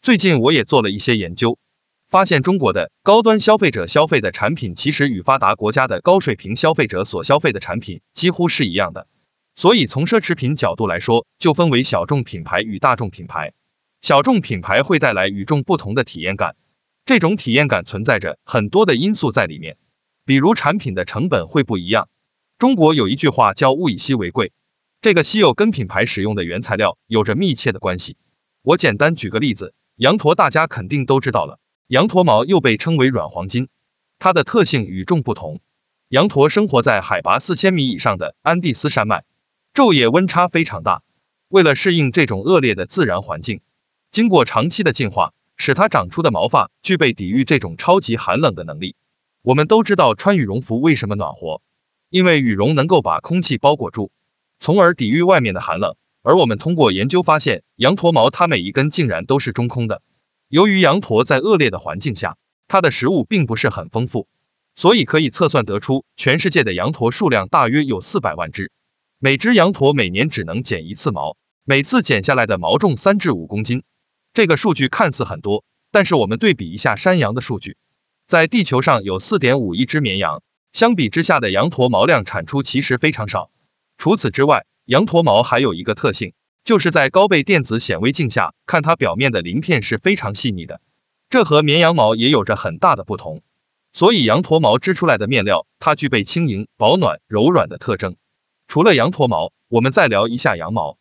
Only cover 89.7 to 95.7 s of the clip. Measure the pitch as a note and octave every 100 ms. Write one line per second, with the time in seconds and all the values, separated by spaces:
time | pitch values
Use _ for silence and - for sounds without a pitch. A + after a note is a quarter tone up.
89.7 | D3 G2+ A2 F#3 G3+ G2+ G2+ B2+ F#2+ E2
90.7 | - _ _ _ _ _ B3+ F3 D3+ D3+
91.7 | D3+ E3 E3+ G#2+ A2+ A#2+ C#3+ G2 G#2 G2+
92.7 | D#2+ F#3 B2+ F#2 G#2 D#2 D#2 _ _ _
93.7 | _ _ - F3 A3+ A#2 A2 F3+ D#3+ C3+
94.7 | A#2+ - F3 E3+ A2+ G#2+ B2+ G2+ F2+ -